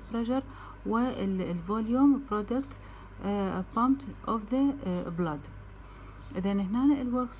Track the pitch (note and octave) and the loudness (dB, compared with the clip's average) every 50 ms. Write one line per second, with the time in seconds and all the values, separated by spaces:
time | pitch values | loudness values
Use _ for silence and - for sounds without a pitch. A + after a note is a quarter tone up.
0 | - - A3+ A#3 A#3 A#3 C4 C4+ C4+ - - - - - - - - G3 A3 A#3 | -8 -4 -2 -2 0 2 2 0 0 -4 -10 -14 -14 -14 -14 -8 -2 0 2 2
1 | B3 B3+ - - G3 G3 F#3+ F#3 F3 - F3 E3+ E3 F#3+ G#3+ A3+ A3 A3+ A#3+ C4 | 2 2 0 -2 -2 0 0 0 0 -2 -2 -4 -2 -2 -2 0 0 2 4 6
2 | C#4+ C#4+ C4+ - - - G#3 G#3 G3+ - A#3 C4+ C#4 - - - - - - - | 8 8 6 6 2 -2 -2 -2 0 0 0 -2 -2 -4 -8 -14 -14 -16 -16 -16
3 | - - - - F#3 G3 G3+ G3+ G3 F#3 - F#3 F#3 - - A3+ A#3+ C4 C4+ C4+ | -16 -16 -12 -6 -2 -2 0 0 0 0 0 -2 -4 -2 0 2 4 4 4 2
4 | - G3 - - - - A3 A3 G#3 - B3 C4+ C#4 C#4 C4+ C#4 - F#3 F3+ F3 | 0 -10 -12 -8 -2 -2 -2 -2 0 0 2 4 4 4 2 0 -2 -2 -2 -2
5 | F3 F3 E3 E3+ F3 D#3+ D3 C#3+ - - - - - - - - - - - - | -2 -4 -2 0 0 0 -2 -4 -8 -12 -14 -14 -14 -16 -16 -16 -16 -16 -16 -16
6 | - - - - - - - F#3+ F3+ G3+ G3 G3+ F#3+ F#3 A3 A#3+ C4+ D4 C#4+ C4+ | -16 -16 -16 -16 -12 -8 -6 -2 0 2 2 2 0 2 2 6 6 6 6 6
7 | B3+ B3 A#3+ B3+ B3+ A#3+ - | 4 0 0 0 0 -2 -4